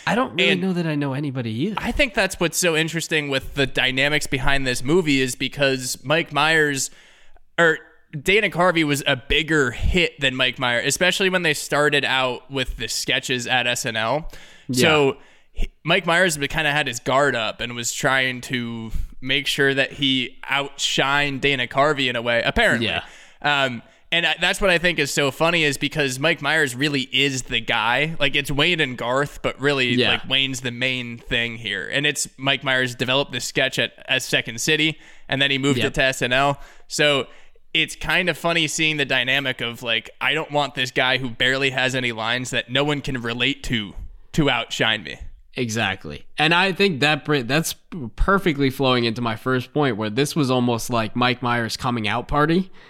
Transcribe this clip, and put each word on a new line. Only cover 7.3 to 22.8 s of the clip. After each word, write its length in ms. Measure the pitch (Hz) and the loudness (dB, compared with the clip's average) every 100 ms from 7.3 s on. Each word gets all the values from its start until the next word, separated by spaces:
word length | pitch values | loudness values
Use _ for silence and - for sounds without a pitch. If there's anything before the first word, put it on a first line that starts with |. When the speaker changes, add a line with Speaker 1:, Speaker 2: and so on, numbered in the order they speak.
| - - - | -20 -8 2
Speaker 2:
or 200 | 170 156 - - _ 147 | 4 2 -4 -20 _ -6
Dana 300 | 156 202 202 | 2 2 2
Carvey 360 | 160 180 165 | 2 2 4
was 180 | 151 143 147 | 2 2 0
a 100 | 135 | -2
bigger 540 | - 143 151 156 127 | 0 0 2 2 2
hit 460 | 117 - 180 165 - | 2 2 2 0 0
than 160 | 139 | -2
Mike 240 | 127 127 123 | 0 0 0
Myers, 280 | 123 120 127 | 0 0 0
especially 420 | 139 180 - 190 | 0 0 2 0
when 140 | 185 | 2
they 100 | 165 | 0
started 540 | 147 - 147 147 143 120 | -2 0 2 2 2 2
out 440 | 131 131 120 - | 0 0 -4 -6
with 280 | 135 127 - | -4 -4 -6
the 100 | 110 | -6
sketches 580 | - - 127 - 127 117 | -6 -2 -2 -2 -4 0
at 200 | 127 120 | 0 0
S 180 | 120 | -2
N 120 | 127 110 | -2 -2
L. 340 | 113 147 160 - - - - | -2 -2 -6 -14 -20 -14 -4
Speaker 1:
Yeah. 120 | 123 | 2
Speaker 2:
So 360 | 160 156 135 135 - - _ | 4 6 4 0 -10 -20 _
h-, 140 | - - - | -2 -2 -2
Mike 220 | 151 190 175 | 0 0 2
Myers 320 | 170 185 151 | 2 2 0
kinda 340 | 139 160 151 | -4 -2 0
had 140 | 147 139 | 0 -2
his 140 | 117 | -4
guard 360 | - 131 143 120 | 0 2 4 2
up 240 | 107 - | -2 -4
and 140 | 117 120 | -6 -6
was 160 | 117 | -6
trying 480 | - 143 131 131 123 | -2 2 2 2 -2
to 520 | - 127 117 117 113 - - - | -6 -4 -4 -8 -4 -4 -4 -6
make 260 | 127 143 135 | -2 0 0
sure 280 | - 139 | 2 2
that 180 | 135 131 | 2 -2
he 460 | - 139 131 123 - - 139 143 | 0 0 0 -2 -8 -4 -2 -2
outshined 680 | - - - 139 143 143 135 | -4 -2 0 2 2 0 0
Dana 260 | 139 139 120 | 0 0 0
Carvey 420 | 135 147 139 131 | 2 2 2 0
in 80 | 120 | 0
a 60 | |
way, 200 | 120 117 | 0 2
apparently. 420 | - - 214 135 | 2 2 2 2